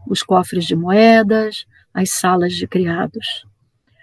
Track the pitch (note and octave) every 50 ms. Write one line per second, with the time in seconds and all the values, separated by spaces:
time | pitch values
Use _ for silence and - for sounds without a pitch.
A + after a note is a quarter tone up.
0 | - - F#3+ - - - F#3+ F#3 E3+ - F3 F3+ E3 - F3 E3 E3+ F3+ G3 G#3+
1 | A3 A3+ A3+ A3+ A3 G3+ A3 A3 A3 G#3+ G#3 - - _ _ _ _ _ - F#3
2 | F#3 F#3 - - - F3+ F#3 F3+ F3 F3+ F3 E3+ F#3 - - F#3 F#3 E3+ E3+ F3+
3 | F#3 - - A3 - - - - - _ _ _ _ _ _ _ _ _ _ _